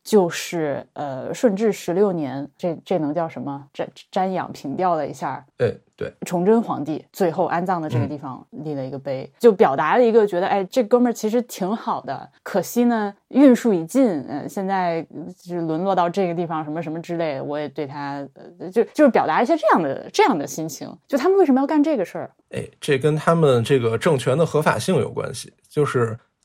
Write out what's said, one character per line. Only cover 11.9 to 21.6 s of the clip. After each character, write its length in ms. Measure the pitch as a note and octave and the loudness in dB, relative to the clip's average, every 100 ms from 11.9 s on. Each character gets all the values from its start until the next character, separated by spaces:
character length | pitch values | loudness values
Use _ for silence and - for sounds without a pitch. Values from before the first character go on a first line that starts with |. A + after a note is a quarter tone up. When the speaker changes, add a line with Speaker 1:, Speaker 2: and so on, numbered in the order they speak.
| D3+ | -6
Speaker 1:
的， 280 | C3 C3 - _ | -6 -10 -12 _
可 180 | - F#3+ | -6 -4
惜 240 | - A#3+ | -2 2
呢， 300 | A#3+ A3+ G#3 - _ | 2 2 -2 -8 _
运 260 | B3+ C#4+ | 6 8
数 180 | A#3+ A#3 | 8 4
已 120 | F3+ | 0
尽， 400 | D#3+ C4 B3 D#3 - | 0 2 2 0 -4
呃， 220 | - D#3+ | -8 -8
现 180 | G3+ F#3+ | -6 -4
在 400 | F#3+ F3+ E3 - C#3+ F3+ F3+ | -2 -2 -4 -6 -12 -16 -16
就 180 | F3+ F3 | -10 -6
沦 240 | E3 D#3+ | -4 -2
落 100 | G3 | 0
到 140 | F#3 F3 | 0 0
这 180 | F#3 F3+ | 0 -2
个 80 | |
地 120 | E3+ E3 | -2 -4
方， 180 | D#3+ | -6
什 60 | D3 | -6
么 120 | D#3+ | -6
什 80 | D#3 | -6
么 100 | E3 | -8
之 160 | E3 E3+ | -6 -4
类 160 | E3 | -4
的， 100 | C3+ | -4
我 140 | C#3 D3 | -6 -6
也 100 | D3 | -6
对 180 | C#3+ C#3+ | -8 -8
他， 400 | D3 C#3+ C#3+ C#3 - - F3 | -8 -8 -10 -12 -16 -20 -16
呃， 120 | E3+ | -4
就， 120 | G#3+ G#3+ | -2 0
就 100 | - | 4
是 60 | C#4+ | 4
表 160 | G#3 D3+ | 6 2
达 160 | E3 | 2
一 40 | A#3+ | 2
些 80 | |
这 140 | D#4+ D#5 | 2 4
样 100 | F#4+ | 2
的， 260 | D3 C3 - | 2 -4 -2
这 100 | - | 2
样 140 | G#4 E3+ | 4 2
的 80 | C#3 | -4
心 200 | - D#3+ | -8 -8
情。 240 | - A2 - _ | -10 -16 -18 _
就 120 | C4+ | 0
他 100 | E4 | 2
们 80 | G4 | 4
为 80 | |
什 80 | D4+ | 4
么 80 | C4 | 4